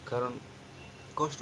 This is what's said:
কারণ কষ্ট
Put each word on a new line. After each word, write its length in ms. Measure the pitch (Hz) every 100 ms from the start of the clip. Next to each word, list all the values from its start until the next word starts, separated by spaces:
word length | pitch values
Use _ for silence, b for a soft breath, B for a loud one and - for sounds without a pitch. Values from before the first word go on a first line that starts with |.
| -
কারণ 220 | 123 123 120 - - - - - - - -
কষ্ট 200 | 151 -